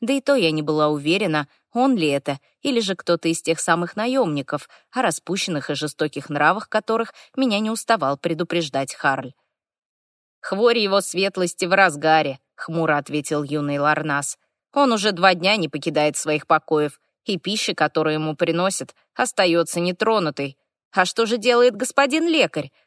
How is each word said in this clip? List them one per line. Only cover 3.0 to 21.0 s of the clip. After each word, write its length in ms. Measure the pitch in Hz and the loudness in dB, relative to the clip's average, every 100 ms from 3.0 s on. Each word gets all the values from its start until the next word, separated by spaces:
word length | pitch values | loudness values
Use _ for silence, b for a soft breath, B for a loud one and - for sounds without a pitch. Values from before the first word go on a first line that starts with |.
| - 170 165 | -2 0 0
из 140 | 165 | -2
тех 180 | - 165 | -2 -2
самых 360 | - 170 170 - | 0 0 -2 -4
наемников, 760 | 233 262 190 147 135 143 - b b | -2 0 0 -2 -4 -8 -8 b b
о 100 | 254 | -2
распущенных 680 | 233 - - 185 - 151 - | -2 -2 -6 -4 -4 -4 -4
и 60 | 147 | -6
жестоких 540 | 151 - 151 147 135 | -6 -4 -4 -4 -6
нравах 380 | 147 147 196 - | 0 2 2 -2
которых 440 | 214 - 226 226 B B - | -4 0 -2 -4 B B -2
меня 240 | 262 202 | 0 0
не 100 | 214 | -2
уставал 480 | 226 - 226 135 139 | -4 0 0 0 -2
предупреждать 760 | 170 160 175 170 151 135 139 | -2 -4 -2 -2 -2 -4 -6
Харль. 400 | - 143 135 127 - _ _ _ _ _ _ _ _ _ _ | -2 -2 -2 -6 -16 _ _ _ _ _ _ _ _ _ _
«Хворь 380 | - 196 233 233 | -6 2 4 4
его 220 | 202 196 | 2 0
светлости 640 | - 175 196 190 180 - 175 | 0 -2 -2 0 -2 -2 0
в 80 | |
разгаре», 640 | 190 185 147 156 160 147 131 _ - | 4 4 4 4 4 2 -4 _ -16
хмуро 420 | - 165 160 147 | -6 -2 0 0
ответил 460 | 143 147 143 151 | -2 -6 -2 -4
юный 340 | 143 151 143 143 | -2 -4 -2 0
Ларнас. 600 | 147 151 151 143 143 - _ _ _ | 2 0 0 -2 -4 -10 _ _ _
«Он 180 | 277 277 | 0 2
уже 200 | 220 214 | 2 0
два 220 | 175 190 | 4 4
дня 220 | 180 180 208 | 4 2 0
не 100 | 156 | -2
покидает 500 | 147 160 151 151 147 | -4 -2 0 0 0
своих 300 | 156 151 - | -2 -4 2
покоев, 520 | 160 - 156 151 - _ _ - | 0 2 0 0 -6 _ _ -6
и 120 | 190 | -6
пища, 360 | 185 214 - | -4 -4 -4
которую 420 | - 151 160 156 156 | -2 0 0 0 0
ему 200 | 156 151 | -4 -2
приносят, 600 | 170 170 185 - - _ _ - | -2 0 -2 -2 -8 _ _ -4
остается 640 | 247 - 185 170 165 170 | -2 2 2 2 0 -2
нетронутой. 800 | 175 180 220 220 202 - 139 - _ _ _ | -4 -2 0 0 0 -4 -8 -10 _ _ _
А 140 | 190 | 0